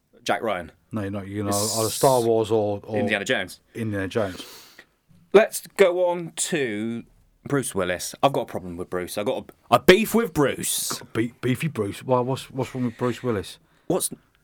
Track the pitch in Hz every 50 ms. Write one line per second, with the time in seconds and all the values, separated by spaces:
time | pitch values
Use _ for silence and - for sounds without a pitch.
0 | _ _ _ - - - 107 - - 110 101 90 85 82 - _ _ - - 110
1 | 101 98 98 101 95 98 98 104 104 101 101 101 104 110 107 113 110 107 - -
2 | - 139 131 123 117 117 113 113 110 101 113 110 104 104 104 101 - - 110 107
3 | 104 101 107 101 98 98 127 110 92 90 - - _ _ - 113 113 110 104 101
4 | 95 95 - 117 104 95 85 82 - - - - - - - - - _ _ _
5 | _ _ - - _ _ - 190 220 - - - - - _ - 196 175 175 180
6 | 180 175 175 180 175 160 - - - - - 156 135 120 104 104 110 113 117 117
7 | - _ _ _ _ _ _ _ - - 143 143 120 - - 95 92 90 90 87
8 | - - - - - 139 139 139 117 - - 104 90 90 85 85 90 - - 90
9 | 90 85 - - 107 127 123 104 101 - - _ _ - 113 120 - - 185 214
10 | 220 - - 220 233 180 165 151 143 123 95 - - - - - - - - -
11 | - - - 113 113 120 - - - 123 127 - - 165 - - 104 101 95 -
12 | - 127 127 123 123 123 135 127 - - - 135 127 - - 131 127 120 110 -
13 | 123 123 113 - - 127 113 98 87 - - - _ _ _ _ _ - 165 190
14 | - - - - _ _ _ _